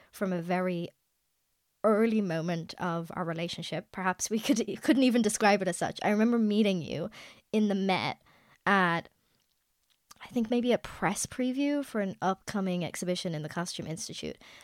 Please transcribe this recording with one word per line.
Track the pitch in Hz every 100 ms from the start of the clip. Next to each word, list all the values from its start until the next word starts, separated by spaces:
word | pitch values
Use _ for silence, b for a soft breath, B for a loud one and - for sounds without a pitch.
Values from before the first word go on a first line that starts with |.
| b
from | - 196
a | 180
very | 170 180 185 175 175 - _ _ _ _ _ _ _ _
early | 214 208 226 220
moment | 196 165 165 170 165 -
of | 180 170 165
our | - 170
relationship, | 165 170 - 175 160 -
perhaps | - 185 185 -
we | 226
could, | - 226 233
<laughs> | 196
couldn't | - 262
even | 254 240
describe | 208 - 214 202
it | 185
as | 170
such. | - -
I | -
remember | 208 226 240
meeting | 214 208 214 185
you | 139 139 185 b b b _
in | 220 214
the | 196
Met | 196 185 120 - _ _ _ _ -
at, | 196 180 170 - _ _ _ _ _ _ _ _ _ _ -
I | -
think, | 247 220
maybe | 240 240
a | 220
press | - - 170 202 -
preview | - 254 254 285 294
for | 277 220
an | 196 -
upcoming | 180 190 - 208 190 180 165
exhibition | - 180 180 185
in | 156
the | 156
Costume | - 175 - -
Institute. | 160 - 156 76 - b b